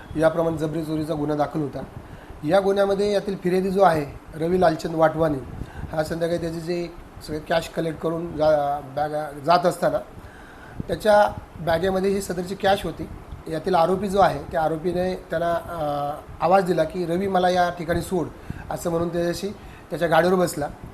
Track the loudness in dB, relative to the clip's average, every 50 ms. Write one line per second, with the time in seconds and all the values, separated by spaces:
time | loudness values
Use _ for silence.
0 | -18 -8 -2 2 2 4 4 4 2 0 0 0 -2 -4 -4 -4 -4 -2 -2 -4
1 | -2 -2 -2 -2 -2 -2 0 0 0 0 0 -2 -2 -2 -4 -8 -10 -12 -14 -16
2 | -16 -16 -16 -18 -18 -18 -14 -8 0 2 4 4 4 4 4 4 4 2 2 2
3 | 2 2 2 0 0 -2 -4 -2 -2 0 2 2 2 2 4 6 6 6 6 4
4 | 0 -4 -8 -14 -16 -16 -8 -6 -2 0 2 4 4 4 4 2 -2 -4 2 4
5 | 4 4 4 2 0 0 0 -2 -4 -8 -10 -10 -10 -10 -10 -12 -10 -6 -4 -4
6 | -2 -2 -2 -2 -2 -2 -2 -2 -2 -4 -6 -6 -6 -4 -4 -4 -4 -6 -10 -14
7 | -18 -18 -18 -16 -10 -8 -8 -8 -4 0 0 0 0 -2 -4 -4 -4 -4 -4 -4
8 | -4 -2 -2 -2 -4 -6 -2 2 4 4 4 4 2 0 -2 -4 -6 -6 -4 -4
9 | -4 -2 -2 -4 -4 -6 -8 -4 2 4 4 4 4 2 2 2 2 0 0 0
10 | -2 -6 -12 -16 -18 -18 -18 -18 -20 -20 -20 -18 -18 -14 -12 -12 -6 -6 -6 0
11 | 4 6 6 6 6 4 2 -4 -12 -16 -14 -6 -2 0 0 2 2 0 0 2
12 | 2 2 0 0 -2 -4 -4 -6 -4 -6 -6 0 2 2 2 2 0 -4 -6 -8
13 | -10 -10 -12 -14 -14 -14 -16 -14 -10 -8 -6 -4 0 2 4 4 4 4 4 0
14 | 0 0 4 4 4 4 4 0 -4 -4 -2 0 0 0 0 -2 -2 -2 -2 0
15 | 0 -2 -2 -6 -6 -6 -4 -2 0 0 0 -2 -4 -6 -6 -4 -4 -2 -2 -2
16 | -2 -4 -6 -8 -10 -14 -6 -2 2 4 4 4 4 4 2 2 0 0 0 -4
17 | -2 -2 0 0 0 0 2 2 4 4 4 4 2 2 0 -4 -4 -2 -2 -2
18 | -2 -2 -2 -2 -2 -4 -6 -12 -14 -12 -12 -12 -8 -8 -8 -6 -4 -2 -2 0
19 | -2 -2 -2 -2 -2 -2 -2 -2 -6 -6 -8 -10 -14 -18 -18 -18 -12 -10 -4 -2
20 | 0 4 4 4 6 6 4 4 4 2 0 -4 -6 -6 -6 -10 -16 -18